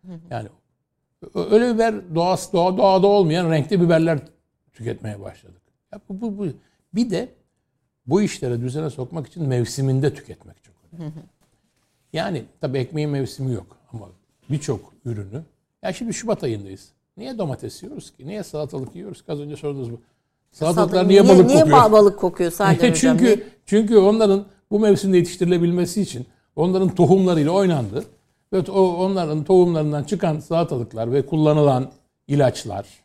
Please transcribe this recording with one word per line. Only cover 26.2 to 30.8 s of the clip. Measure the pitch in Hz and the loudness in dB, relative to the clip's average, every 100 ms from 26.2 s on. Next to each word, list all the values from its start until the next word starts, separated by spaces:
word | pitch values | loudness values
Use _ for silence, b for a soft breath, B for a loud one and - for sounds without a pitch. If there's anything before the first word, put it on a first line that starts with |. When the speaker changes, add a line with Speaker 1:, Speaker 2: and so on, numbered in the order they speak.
| 123 _ _ - | -14 _ _ -4
Speaker 2:
onların | 175 185 190 - | -2 0 -2 2
tohumlarıyla | 156 190 185 170 147 | 4 4 4 0 0
oynandı. | 185 190 156 107 117 - _ _ _ _ | 0 0 0 -4 -8 -12 _ _ _ _
Ve | 190 139 | -4 -2
o, | 196 | 0
onların | 185 175 190 190 160 156 | 0 0 -4 -2 -4 -4
tohumlarından | 147 185 175 165 151 147 | 2 4 4 2 -2 -4
çıkan | 143 196 175 151 | -4 -4 -2 -4
salatalıklar | - 165 170 135 | -4 -4 -2 -4